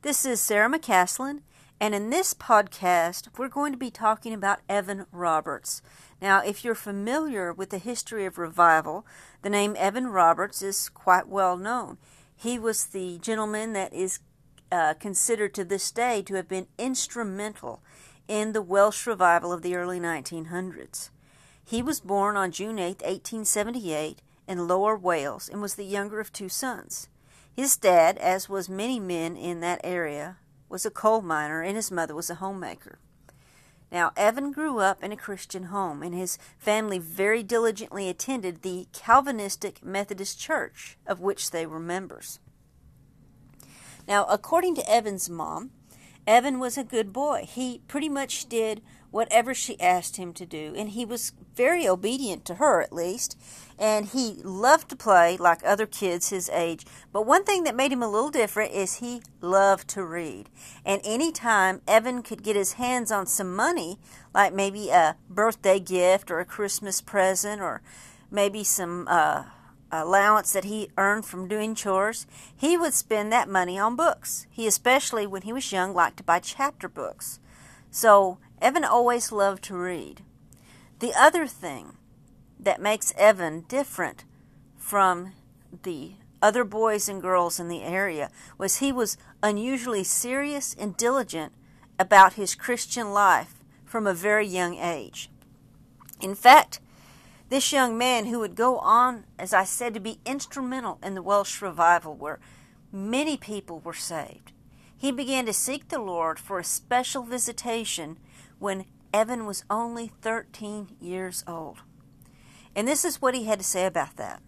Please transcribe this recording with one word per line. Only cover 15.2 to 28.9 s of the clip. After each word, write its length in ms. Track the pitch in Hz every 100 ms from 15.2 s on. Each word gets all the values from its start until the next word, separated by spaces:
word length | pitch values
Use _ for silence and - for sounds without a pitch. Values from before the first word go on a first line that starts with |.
| - 226 202
to 100 | 208
this 260 | 180 190 -
day 320 | - 247 220
to 120 | 185
have 120 | 190 165
been 220 | 185 185 -
instrumental 1040 | 247 254 - 240 214 190 208 208 123 113 _ - - _ -
in 240 | 214 214
the 100 | 220
Welsh 460 | 180 196 208 208 -
revival 440 | 202 180 170 170
of 100 | 175
the 120 | 180
early 240 | 180 180 180
nineteen 460 | 170 156 135 165
hundreds. 680 | 160 175 185 160 65 - - _ _ _ _ _
He 180 | - 226
was 160 | 247 285
born 380 | 185 202 202 202
on 160 | 190
June 260 | 160 208 220
eighth, 240 | 175 190
eighteen 400 | - 190 - 226
seventy-eight, 760 | 214 214 208 240 190 151 156 - _ _ -
in 220 | 180 170
Lower 280 | 185 208 214
Wales 520 | 180 170 139 110 -
and 120 | 202
was 140 | 202
the 100 | -
younger 360 | 196 202 202 214
of 120 | 214
two 160 | - 190
sons. 600 | - 262 226 - - - _ _ - _
His 260 | - 269 -
dad, 400 | 202 175 165 196
as 320 | 175 190 -
was 180 | 196 185
many 320 | 190 226